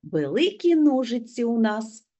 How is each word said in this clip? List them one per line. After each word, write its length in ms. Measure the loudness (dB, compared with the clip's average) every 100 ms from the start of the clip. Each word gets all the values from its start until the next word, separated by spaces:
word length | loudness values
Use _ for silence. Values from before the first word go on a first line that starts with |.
Великі 720 | -4 -4 -2 0 -2 0 0 4
ножиці 680 | 4 2 -2 -4 -6 -6
у 140 | -2 2
нас. 480 | 0 0 -8 -14 _